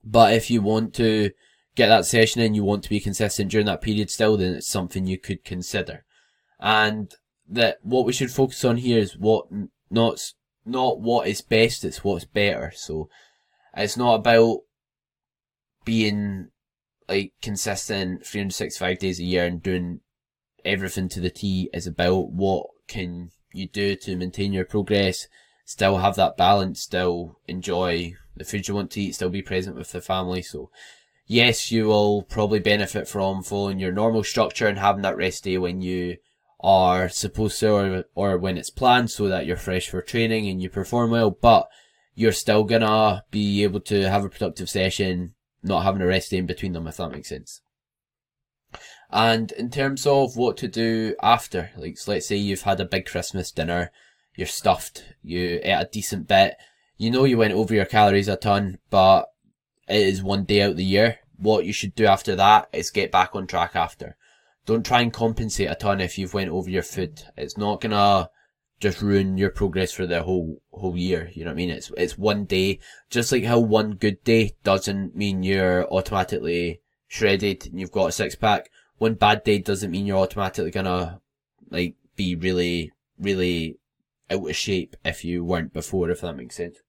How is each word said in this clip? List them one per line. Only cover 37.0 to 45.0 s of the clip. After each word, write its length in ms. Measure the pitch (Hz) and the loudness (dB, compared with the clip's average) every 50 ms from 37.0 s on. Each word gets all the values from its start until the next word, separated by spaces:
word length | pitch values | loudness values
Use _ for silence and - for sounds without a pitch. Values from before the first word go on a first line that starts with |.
| 92 | 0
supposed 520 | 87 - - - 98 - - 110 101 - - | -2 -4 -6 -6 -6 -2 -2 -2 -2 0 0
to 120 | 110 107 104 | 2 4 4
or, 320 | 101 98 98 95 92 90 _ _ | 4 2 0 -2 -4 -6 _ _
or 220 | - 98 101 95 | -2 -2 0 0
when 200 | 90 90 95 90 | 0 -2 -2 -4
it's 120 | 85 - - | -4 -8 -10
planned 400 | _ - 131 123 123 123 120 113 | _ 0 4 4 4 4 2 0
so 200 | - - 104 98 | -4 -2 -2 -2
that 160 | 92 90 65 | 0 -2 -2
you're 100 | 76 92 | -4 -6
fresh 320 | 90 - - 92 92 - | -6 -4 -4 -4 -4 -4
for 140 | - - 92 | -4 -8 -8
training 480 | - - - 117 113 113 113 110 107 98 | -8 -4 -2 -2 0 0 0 -2 -2 -4
and 120 | 95 92 | -4 -6
you 80 | 90 92 | -6 -6
perform 420 | - 98 92 - 120 120 117 113 | -6 -6 -6 -2 0 0 0 2
well, 200 | 117 117 113 104 | 2 2 2 2
but 380 | 90 _ - 120 110 - - - _ _ _ _ _ _ _ _ _ | 2 _ 6 6 6 6 4 0 _ _ _ _ _ _ _ _ _
you're 180 | - 110 110 98 | 0 2 2 2
still 320 | - - - 107 110 107 | 2 0 2 4 4 4
gonna 580 | 98 117 113 110 107 110 110 110 107 101 101 - _ | 4 2 2 4 4 2 4 4 2 2 -2 -8 _
be 320 | - 107 104 101 101 101 104 | -4 -2 0 2 2 2 2
able 160 | 101 92 101 | 0 0 -4
to 300 | - - 104 101 95 95 | -4 -2 0 0 2 2
have 160 | 98 101 101 | 0 0 -2
a 40 | 95 | -2
productive 400 | - - 107 90 - - 92 - | -6 -6 -6 -6 -6 -8 -10 -6
session, 640 | - 98 92 92 - - | -2 -2 -2 -2 0 -2